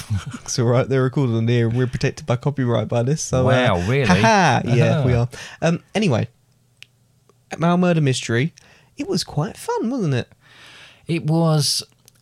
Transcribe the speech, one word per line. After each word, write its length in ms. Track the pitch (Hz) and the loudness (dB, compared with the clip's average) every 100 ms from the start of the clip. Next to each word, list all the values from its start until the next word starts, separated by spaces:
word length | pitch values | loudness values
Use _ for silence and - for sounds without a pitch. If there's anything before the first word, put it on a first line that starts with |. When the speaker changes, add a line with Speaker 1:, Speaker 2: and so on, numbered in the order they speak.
| - 98 127 - | -2 -6 -6 -14
Speaker 1:
<laughs> 60 | |
Speaker 2:
It's 160 | - - | -8 -2
all 60 | 117 | 2
right, 220 | 123 - | 2 2
they're 140 | 131 | 0
recorded 320 | 127 135 131 113 | 0 0 -2 0
on 120 | 113 | 0
here. 220 | 120 113 | 2 0
We're 180 | 120 127 | 0 -2
protected 380 | - 135 - - | -2 -4 -4 -4
by 80 | 123 | -4
copyright 520 | 147 139 123 117 110 | -2 -2 -2 -2 -2
by 140 | 120 | -2
this. 200 | 120 156 | 0 -2
So, 180 | - 127 127 | -2 0 2
uh, 20 | |
Speaker 1:
Wow, 260 | 127 120 90 90 | 2 2 0 0
really? 180 | 135 127 | 0 2
Speaker 2:
ha-ha! 560 | 185 226 208 165 120 - | 2 4 4 4 2 2
Yeah, 340 | 120 117 113 | 2 2 2
Speaker 1:
Ah. 60 | 131 | 2
Speaker 2:
we 80 | |
are. 160 | 120 120 - - - | 2 0 -6 -18 -4
Um, 200 | 156 175 - 196 | -2 -2 -4 -2
anyway, 320 | 196 110 110 _ _ _ _ - - _ _ _ _ _ - - | 0 0 -2 _ _ _ _ -20 -20 _ _ _ _ _ -14 -2
our 160 | 165 175 | 0 2
murder 240 | 180 165 | 2 2
mystery, 520 | 143 127 - 117 156 - - _ _ - | 2 0 0 0 0 -4 -20 _ _ -10
it 100 | 294 | -4
was 160 | 370 | -4
quite 340 | - - 175 - | -4 -6 -6 -6
fun, 320 | - 480 240 | -6 -4 -2
wasn't 240 | 262 170 | -2 -2
it? 140 | 131 - _ _ - - - - - - | -2 -4 _ _ -20 -20 -20 -20 -16 -6
Speaker 1:
It 160 | 165 151 | -4 -2
was. 580 | 165 165 156 135 - - _ _ _ | 0 2 2 0 -4 -8 _ _ _